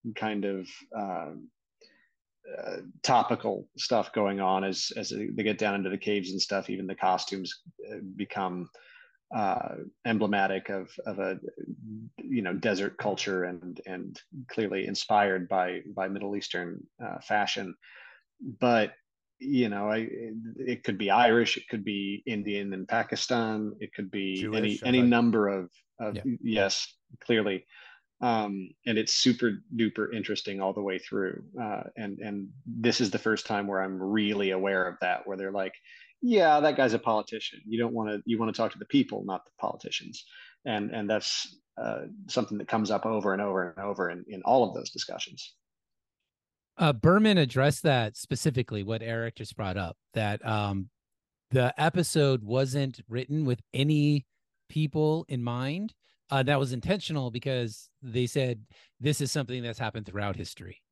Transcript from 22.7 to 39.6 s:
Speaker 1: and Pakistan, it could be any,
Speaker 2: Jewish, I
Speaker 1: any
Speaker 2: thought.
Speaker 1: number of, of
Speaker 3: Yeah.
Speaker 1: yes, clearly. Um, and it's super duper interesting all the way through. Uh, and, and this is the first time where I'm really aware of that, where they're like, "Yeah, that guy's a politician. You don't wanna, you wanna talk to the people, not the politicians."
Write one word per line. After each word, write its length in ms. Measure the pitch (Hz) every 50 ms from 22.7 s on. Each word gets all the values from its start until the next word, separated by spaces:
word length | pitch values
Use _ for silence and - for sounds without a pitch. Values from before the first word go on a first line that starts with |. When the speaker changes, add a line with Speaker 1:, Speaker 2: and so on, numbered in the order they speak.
| 95
Speaker 1:
and 120 | 92 92
Pakistan, 840 | - 117 117 107 - 113 - - - 127 117 113 110 110 107 107 104 101 -
it 140 | 107 104 -
could 160 | - 101 92
be 240 | 98 101 98 95 95 95 104 107 107
any, 200 | 110 110 107 104
Speaker 2:
Jewish, 60 | 104
I 60 | - 123
Speaker 1:
any 100 | 123 127
Speaker 2:
thought. 60 | 123
Speaker 1:
number 420 | 123 120 117 120 117 107 113 104 101
of, 220 | 98 95 90 87 _ - _ _ _ -
of 180 | 117 107 104
Speaker 3:
Yeah. 60 | 101 101 135 120 -
Speaker 1:
yes, 440 | - 117 110 107 98 98 - - - - _ _ _ _ - - -
clearly. 400 | - 120 110 104 104 95 92 - _ - - - - - _ _ _ _ _
Um, 480 | 123 123 117 110 107 104 101 98 92 85 - _ _
and 120 | 120 110 110
it's 160 | 110 - -
super 480 | - - 127 120 - 127 117 101 - - _ -
duper 400 | 113 113 107 - - 107 - -
interesting 460 | 110 95 - 107 - - 104 98 98
all 120 | 95 95 95
the 80 | 104
way 160 | 101 98 92 90
through. 440 | - - 107 104 95 92 - - - - - 127
Uh, 240 | 117 107 101 - - - -
and, 220 | - 110 101 98 -
and 280 | 113 107 101 101 98 98 - - -
this 340 | 117 117 120 110 120 110 -
is 100 | 127 101
the 80 | 92 110
first 280 | - 110 107 101 -
time 200 | - 110 101 101
where 160 | 101 98 95
I'm 180 | 95 95 95 92
really 500 | 95 95 104 110 104 104 107 101 101 95
aware 360 | 95 92 95 98 98 92 92
of 100 | 90 87 -
that, 260 | 92 90 90 - -
where 100 | 98 98
they're 140 | 95 98 95
like, 220 | 98 101 95 95 - - _ - - - - - _ _
"Yeah, 400 | - 240 226 202 175 156 151 147
that 160 | 147 156 139
guy's 160 | 135 135 123 110
a 60 | 113
politician. 580 | - 117 110 107 104 - - 110 - - - 107 -
You 140 | 107 113 113
don't 120 | 120 117
wanna, 260 | 117 113 110 107 107 104 -
you 140 | - 117 110
wanna 140 | 117 113
talk 180 | 101 - 113 107 -
to 40 | -
the 60 | 104
people, 400 | _ - 139 127 - - 104 98
not 200 | 98 95 90 -
the 60 | _ _
politicians." 680 | -